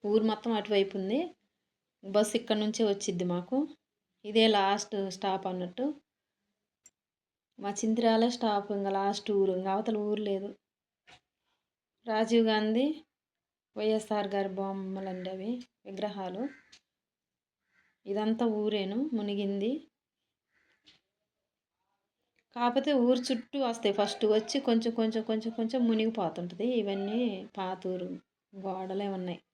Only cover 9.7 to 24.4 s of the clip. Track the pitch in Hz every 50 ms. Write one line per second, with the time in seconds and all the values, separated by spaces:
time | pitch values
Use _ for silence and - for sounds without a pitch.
9.7 | 190 208 220 233 220 214 208 208 208 208 214 202 196 190 196 202 - _ _ _
10.7 | _ _ _ _ _ _ _ - - _ _ _ _ _ _ _ _ _ _ _
11.7 | _ _ _ _ _ _ _ 233 220 214 226 220 233 233 226 220 214 214 214 214
12.7 | 220 240 269 302 311 - - _ _ _ _ _ _ _ _ _ _ _ _ _
13.7 | _ 214 214 214 220 214 214 - 214 208 202 196 202 196 196 196 185 190 196 196
14.7 | 196 196 190 190 190 190 190 190 185 185 180 185 190 190 190 220 247 247 247 _
15.7 | _ _ _ 196 196 190 208 208 185 202 190 180 180 196 254 285 - - _ _
16.7 | - - _ _ _ _ _ _ _ _ _ _ _ _ _ _ _ _ _ _
17.7 | _ _ _ _ _ _ _ 196 196 208 214 220 220 226 240 233 214 208 208 214
18.7 | 208 208 190 190 202 240 285 311 254 220 208 202 202 202 202 196 202 202 196 233
19.7 | 285 320 - _ _ _ _ _ _ _ _ _ _ _ _ _ _ _ _ _
20.7 | _ _ _ - - _ _ _ _ _ _ _ _ _ _ _ _ _ _ _
21.7 | _ _ _ _ _ _ _ _ _ _ _ _ _ _ _ _ _ 247 240 240
22.7 | 240 269 269 294 294 254 240 247 262 254 247 - 262 226 - _ - 277 262 240
23.7 | 226 226 - 208 202 208 202 202 - - 226 214 214 220